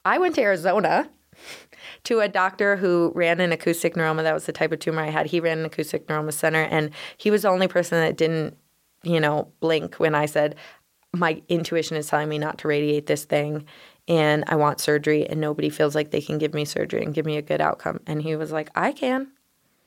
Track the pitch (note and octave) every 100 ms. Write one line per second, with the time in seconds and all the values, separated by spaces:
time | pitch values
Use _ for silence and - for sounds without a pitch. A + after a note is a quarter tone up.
0 | F#3 C4 F4+ D4+ G#3+ F#3 F3+ G3 F3 F3
1 | D#4 _ _ _ - - - - - -
2 | - A#3 G#3 F#3 F#3 F#3+ G3+ G3+ F#3 F3
3 | E3+ F3 E3+ E3+ F3+ E3 - E3 E3+ E3+
4 | D#3+ D#3+ D#3+ D#3 D#3+ - D#3+ D#3 - D#3+
5 | D#3 D#3 D#3 E3+ E3 D#3+ D#3+ - D#3 D#3+
6 | - D#3 D#3 D3+ D#3+ D#3+ D#3 D#3+ D3+ -
7 | - - G#3+ G#3 G3+ F#3 F#3 F3+ E3+ E3+
8 | D#3+ D#3 D#3+ D#3+ D3+ - _ _ _ _
9 | E3+ E3 D3+ D3+ - - E3 D#3+ E3 -
10 | D#3+ D3+ D3+ D3+ D3 D3 - - _ _
11 | _ F3 E3+ D#3+ - E3+ E3 E3 D#3+ D#3+
12 | D3+ D3+ D3+ D3+ D3+ - D#3 D3 D3 D3
13 | D3 D3 - D3 D3 D3+ D3+ - - _
14 | - E3 D3+ D3+ - D#3 D3 - - D3
15 | D#3 D3+ - D#3 D3+ D3+ D3+ D3+ D3+ D3+
16 | D3+ D3+ D3 D3+ D3+ D3+ D3 - D3+ -
17 | D#3 D3+ D#3 D3+ D3+ D3+ D3+ - - -
18 | - D3+ D#3 D3+ D#3 D#3 D#3 - G3+ C#4+
19 | C4 C4 C4+ _ _ _ _ _